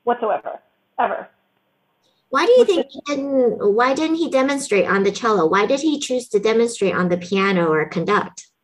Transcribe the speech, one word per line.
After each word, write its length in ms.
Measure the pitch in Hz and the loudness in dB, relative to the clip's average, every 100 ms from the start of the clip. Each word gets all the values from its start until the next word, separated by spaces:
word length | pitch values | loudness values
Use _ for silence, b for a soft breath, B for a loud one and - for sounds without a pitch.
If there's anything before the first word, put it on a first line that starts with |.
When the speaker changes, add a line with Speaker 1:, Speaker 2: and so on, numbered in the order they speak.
Speaker 1:
whatsoever, 560 | 233 240 214 185 - - _ _ _ - | -4 -2 -2 -4 -6 -14 _ _ _ -4
ever. 280 | 226 - - _ _ _ _ _ _ _ _ _ _ | -4 -4 -10 _ _ _ _ _ _ _ _ _ _
Speaker 2:
Why 160 | 269 381 | 0 4
do 60 | |
you 60 | 494 | 6
Speaker 1:
Which 80 | 480 | 6
Speaker 2:
think 180 | 339 254 | 2 -2
Speaker 1:
is 60 | |
Speaker 2:
he 220 | - - 277 | -10 -6 -6
didn't, 580 | 277 269 247 - 208 208 | -2 0 0 0 0 2
why 180 | 254 | 2
didn't 220 | 269 320 320 | 0 -2 -2
he 140 | 311 | 0
demonstrate 560 | 262 269 277 - 202 - | 0 0 -2 0 0 2
on 160 | 196 | 2
the 80 | 196 | 0
cello? 340 | 196 240 208 160 | 0 0 2 2
Why 180 | 190 214 | 2 0
did 160 | 277 | 0
he 180 | 311 285 | 0 -2
choose 280 | - 254 240 | -2 -4 -2
to 100 | 208 | -2
demonstrate 560 | 214 220 233 - 196 - | 0 2 0 0 -2 0
on 140 | 180 | -2
the 80 | 175 | -2
piano 500 | 175 196 196 185 170 | -2 -2 0 2 2
or 200 | 156 156 | 0 -2
conduct? 580 | 175 185 202 - - - _ | -4 0 -2 -2 -12 -20 _